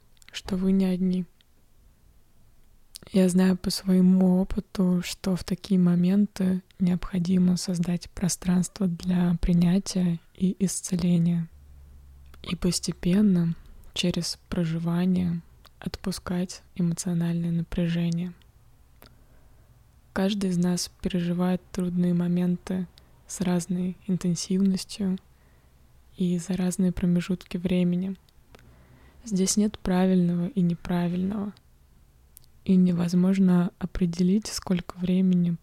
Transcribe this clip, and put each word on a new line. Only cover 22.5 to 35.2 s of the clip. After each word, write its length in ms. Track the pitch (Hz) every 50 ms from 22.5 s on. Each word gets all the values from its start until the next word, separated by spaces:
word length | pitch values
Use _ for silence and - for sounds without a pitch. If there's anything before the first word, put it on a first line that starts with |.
| 180 180 - - 185 185 180 - - - - _ _ _ _ -
с 120 | - -
разной 560 | 202 180 180 175 170 - 180 185 180 185 180 - - -
интенсивностью 1080 | 185 170 - 180 170 - - - 190 190 196 196 185 175 - - - - 202 185 185 185 _ _ _ _ _ _ _ _ _ _ _ _ _ _ _ - _ _ -
и 200 | - 185 175 180
за 200 | 175 165 - 185
разные 340 | 180 185 180 175 - 185 180
промежутки 640 | 175 - - 175 175 175 170 - 185 180 - - -
времени. 600 | 180 170 180 180 180 180 180 175 180 185 196 190 - _ _ _ - _ _ - - - - - - - _ - - - - _ - -
Здесь 320 | 233 202 180 190 196 -
нет 220 | 208 208 214 - -
правильного 720 | - 190 185 180 185 185 185 180 175 175 175 175 175 180
и 140 | - 196
неправильного. 880 | 175 175 170 - - - 180 175 175 170 175 180 185 190 208 214 196 208 - - _ _ _ _ _ _ _ _ _ _ _ _ _ _ - - - - _ - -
И 100 | - 190
невозможно 1000 | 185 185 180 175 170 175 170 180 180 180 185 196 190 196 185 180 180 175 190 - -
определить, 720 | - 175 - - 185 170 170 170 185 180 190 214 214 -
сколько 500 | - - - - 190 175 - - - 180
времени 580 | 180 180 185 185